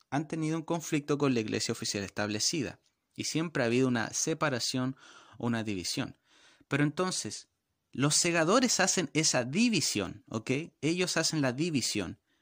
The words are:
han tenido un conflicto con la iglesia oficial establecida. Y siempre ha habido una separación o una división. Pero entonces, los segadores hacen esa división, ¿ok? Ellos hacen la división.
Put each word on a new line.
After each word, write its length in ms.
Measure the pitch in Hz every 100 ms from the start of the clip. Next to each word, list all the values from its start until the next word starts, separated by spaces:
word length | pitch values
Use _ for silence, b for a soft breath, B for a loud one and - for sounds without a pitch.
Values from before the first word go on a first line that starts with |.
| -
han 200 | 143 160
tenido 280 | 165 156 165
un 80 |
conflicto 540 | 156 170 - 151 143 143
con 160 | 143
la 60 | 120
iglesia 320 | 107 107 -
oficial 320 | 113 - 104
establecida. 760 | 92 - 104 104 - 165 107 - _ _ _ -
Y 100 | -
siempre 360 | 151 170 147
ha 40 | 117
habido 200 | 123 131
una 260 | 120 107
separación 840 | - - 156 156 120 - 131 127 135 B B B B
o 80 | 117
una 160 | 117
división. 540 | 107 95 85 - - - b b b b b
Pero 160 | 143
entonces, 640 | 147 147 185 - 107 - - _ _ _ _
los 240 | - 143 147
segadores 640 | 175 170 160 240 247 -
hacen 280 | 190 - 156
esa 300 | 151 160 131
división, 800 | 120 170 240 190 - 107 87 - -
¿ok? 220 | 113 - 131 170 -
Ellos 360 | 147 180 180 165
hacen 240 | 160 160
la 120 | 135
división. 680 | 123 175 143 - 104 82 113 _ _